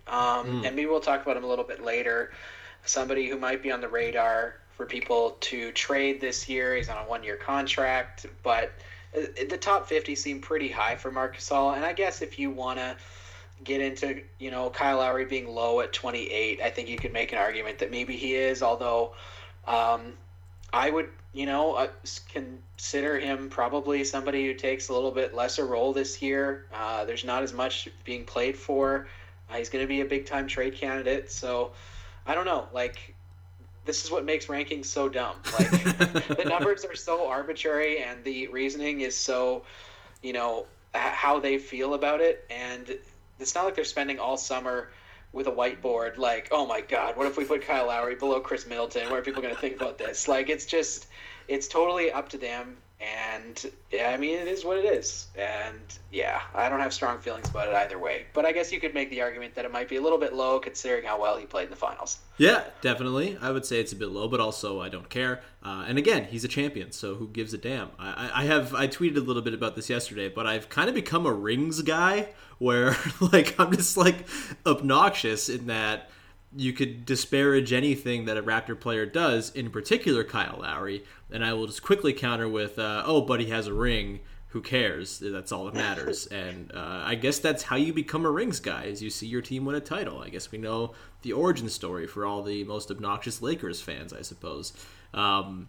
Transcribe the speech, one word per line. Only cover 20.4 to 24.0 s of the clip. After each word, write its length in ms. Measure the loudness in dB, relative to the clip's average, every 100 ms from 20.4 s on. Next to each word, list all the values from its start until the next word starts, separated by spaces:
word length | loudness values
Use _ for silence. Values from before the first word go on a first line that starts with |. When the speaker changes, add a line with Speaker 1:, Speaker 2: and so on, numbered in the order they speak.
| -20 -20 -2
Speaker 1:
I 200 | 2 4
would, 180 | 2 0 -6 -14
you 140 | -6 -2
know, 260 | 2 2
uh, 140 | 2 0 -2
s-, 180 | -12 -12 -10
consider 880 | -10 -8 -12 -16 -10 -4 0 2 0
him 300 | 0 -4 -4
probably 540 | 0 0 0 0 0